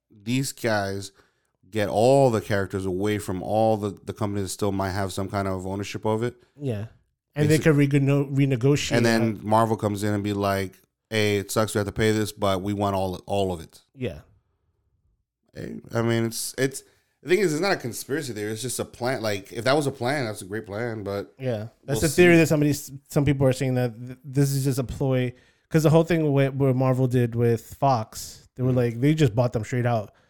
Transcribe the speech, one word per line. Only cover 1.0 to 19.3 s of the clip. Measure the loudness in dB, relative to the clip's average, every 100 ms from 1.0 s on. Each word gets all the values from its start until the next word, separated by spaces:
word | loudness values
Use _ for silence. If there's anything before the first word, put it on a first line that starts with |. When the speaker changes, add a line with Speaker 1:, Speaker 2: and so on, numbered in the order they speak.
| -10 _ _ _ _ _ _
Speaker 1:
get | -4 -2
all | 2 4 6 6
the | 2
characters | 0 -2 -2 -4 -4
away | -2 -2 -2
from | -4 -6
all | -2 2 2 2
the, | -2 -8 -12
the |
companies | -6 -4 -4 -6
that |
still | -2 -2
might | -2 -2
have | -2 -4
some | -6 -4
kind | -2 -2
of | -4 -6
ownership | -8 -8 -6 -2
of | -2
it? | -4 -8 _ -10
Speaker 2:
Yeah. | -8 -6 -10 _ _ _ _ -2
And | 2
they | 4
Speaker 1:
Basi- |
Speaker 2:
could | 4 4
rego-, | 4 2 2 2 0 0
renegotiate | 2 2 2 2 2 2
Speaker 1:
And | 4
then | 2 2 -2
Speaker 2:
that. |
Speaker 1:
Marvel | 2 2 4 2
comes | -2 -2
in | -2
and | -2
be | -2
like, | 0 0 0 -4 -10 _ _ -6
"Hey, | 0 2 0
it | 0
sucks | -2 0 0
we |
have | -2
to |
pay | 0 2
this, | 2 -2
but | -2 0 0
we | -2
want | -2 0 0
all, | -2 -6 -4
all | -2 -2
of | -4
it." | -10 -20 _ -10
Speaker 2:
Yeah. | -10 -10 -18 _ _ _ _ _ _ _ _ _ _ _ _
Speaker 1:
Hey, | -14 -12 -14 -6
I | -2
mean, | 0 0 -2
it's, | -6 -8 -4
it's, | -4 -4 -18 _ _ _
the | -2
thing | 0
is, | 0
it's | 0
not | -2
a | -2
conspiracy | -6 -10 -6 -6 -6
theory. | -6 -6
It's | -6
just | -8 -6
a | -8
plan. | -6 -6 -2
Like, | -2